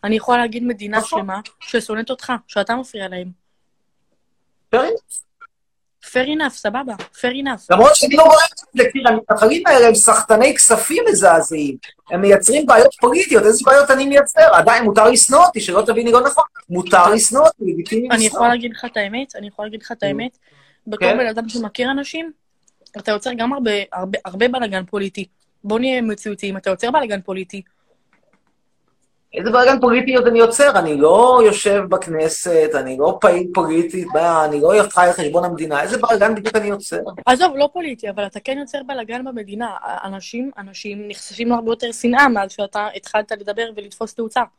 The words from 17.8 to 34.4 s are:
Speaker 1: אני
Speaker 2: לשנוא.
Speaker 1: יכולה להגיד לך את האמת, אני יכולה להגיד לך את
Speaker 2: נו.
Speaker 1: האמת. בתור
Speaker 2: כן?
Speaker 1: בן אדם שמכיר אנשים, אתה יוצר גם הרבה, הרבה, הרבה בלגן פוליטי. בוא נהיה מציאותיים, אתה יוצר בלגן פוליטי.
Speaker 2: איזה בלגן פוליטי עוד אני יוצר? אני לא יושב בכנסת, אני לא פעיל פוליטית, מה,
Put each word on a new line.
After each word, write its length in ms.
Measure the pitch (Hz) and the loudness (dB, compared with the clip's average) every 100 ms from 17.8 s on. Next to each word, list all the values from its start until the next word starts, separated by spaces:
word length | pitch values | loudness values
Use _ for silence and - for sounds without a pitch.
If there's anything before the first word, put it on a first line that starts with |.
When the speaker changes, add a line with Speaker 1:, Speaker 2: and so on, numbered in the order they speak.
| 165 220 247 | -4 -4 -2
Speaker 1:
אני 60 | 233 | -2
Speaker 2:
לשנוא. 100 | 220 | -2
Speaker 1:
יכולה 220 | - 240 | 0 0
להגיד 220 | 240 240 | 0 -4
לך 120 | 220 240 | -12 -10
את 120 | 220 | -8
האמת, 380 | 202 226 277 - | -8 -8 -12 -14
אני 120 | 208 | -18
יכולה 180 | - 214 | -14 -14
להגיד 140 | 214 | -14
לך 100 | - | -16
את 120 | 233 | -8
Speaker 2:
נו. 40 | 202 | -6
Speaker 1:
האמת. 280 | 202 247 _ _ _ _ _ - | -6 -10 _ _ _ _ _ -14
בתור 220 | 208 180 | -4 -2
Speaker 2:
כן? 80 | 247 | 0
Speaker 1:
בן 100 | 240 | -2
אדם 220 | 220 226 | -6 -10
שמכיר 420 | 233 220 - 247 | -10 -10 -6 -6
אנשים, 400 | 269 285 320 330 311 _ _ _ _ _ 214 | -6 -8 -12 -12 -16 _ _ _ _ _ -14
אתה 140 | 214 | -6
יוצר 220 | 208 262 | -6 -6
גם 200 | 247 233 | -6 -6
הרבה, 180 | 277 233 208 196 | -4 -4 -4 -6
הרבה, 260 | 190 190 196 - | -10 -10 -10 -12
הרבה 220 | 185 240 | -4 -2
בלגן 380 | 254 226 190 185 | -2 -6 -8 -8
פוליטי. 400 | 208 196 - 190 _ _ _ | -8 -8 -10 -16 _ _ _
בוא 160 | 202 220 | -6 -4
נהיה 220 | 262 254 | -2 -2
מציאותיים, 560 | 226 208 214 202 202 190 | -4 -8 -10 -10 -10 -8
אתה 120 | 190 | -6
יוצר 220 | 190 233 | -4 -2
בלגן 300 | 294 254 202 | -2 -2 -8
פוליטי. 400 | 190 190 185 196 - _ _ _ _ _ _ _ _ _ _ _ _ _ _ _ _ | -8 -10 -10 -16 -20 _ _ _ _ _ _ _ _ _ _ _ _ _ _ _ _
Speaker 2:
איזה 180 | - 196 | -8 -2
בלגן 280 | 240 254 269 | 2 2 2
פוליטי 360 | 247 240 254 254 | 2 0 0 0
עוד 120 | 233 | 2
אני 120 | 233 | 4
יוצר? 400 | 233 233 285 190 | 2 4 2 4
אני 180 | 165 147 | 0 2
לא 440 | 151 190 247 254 220 | 4 6 6 6 4
יושב 360 | 208 208 202 185 | 2 -2 -2 -2
בכנסת, 800 | 185 175 160 160 - 180 165 156 147 | -4 -4 -4 -4 -4 -2 0 2 -2
אני 220 | 131 131 | -6 -2
לא 200 | 156 - | -2 2
פעיל 260 | 202 175 180 | 2 2 -2
פוליטית, 540 | - 160 165 170 185 170 | -4 -2 -2 -2 -6 -6
מה, 320 | 151 170 165 | -2 0 0